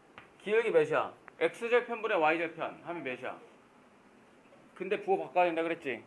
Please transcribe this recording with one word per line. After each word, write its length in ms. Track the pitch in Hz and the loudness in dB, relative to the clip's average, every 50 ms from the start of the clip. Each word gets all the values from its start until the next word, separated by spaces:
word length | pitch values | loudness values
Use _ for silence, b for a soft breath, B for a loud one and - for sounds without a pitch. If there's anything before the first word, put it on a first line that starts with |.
| - - - - - - - - | -20 -20 -20 -20 -20 -20 -20 -12
기울기 340 | - 196 214 226 233 220 | -4 0 2 2 2 4
몇이야? 420 | 170 165 151 151 156 131 110 92 - - - - - - | 4 4 4 4 2 0 0 -2 -6 -14 -20 -14 -4 -2
X절편분의 800 | 160 170 - - 240 226 240 240 233 240 233 220 208 220 214 175 | -2 -2 -2 -2 -2 2 2 2 2 0 -6 -6 -2 0 2 4
Y절편 640 | 156 156 165 165 170 160 160 160 143 113 - - | 4 4 4 2 -2 -4 -4 -6 -8 -8 -8 -10
하면 200 | - 151 175 170 139 | -10 -10 -8 -6 -6
몇이야? 340 | 131 127 120 127 110 92 85 - - - - - - - - - - - - - - - - - - - - - - - - - - - | -8 -8 -6 -8 -10 -10 -10 -16 -20 -20 -20 -20 -20 -20 -20 -20 -20 -20 -20 -20 -20 -20 -20 -20 -20 -20 -20 -20 -20 -20 -20 -20 -20 -12
근데 260 | - 185 190 202 - | -10 -6 -4 -4 -4
부호 260 | - 180 196 165 160 | 0 0 0 0 -2
바꿔야 180 | - - 180 180 | 0 2 4 4
된다 180 | 175 160 165 | 4 4 0
그랬지? 400 | 165 170 165 165 - 139 117 110 - | -2 -2 -4 -4 -4 -6 -6 -6 -8